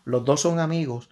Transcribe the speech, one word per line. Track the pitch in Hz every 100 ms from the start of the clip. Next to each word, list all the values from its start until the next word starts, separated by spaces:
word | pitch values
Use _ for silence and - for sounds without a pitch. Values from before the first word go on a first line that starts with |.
Los | 123 123 120
dos | 147
son | 175 165
amigos, | 160 165 143 120 -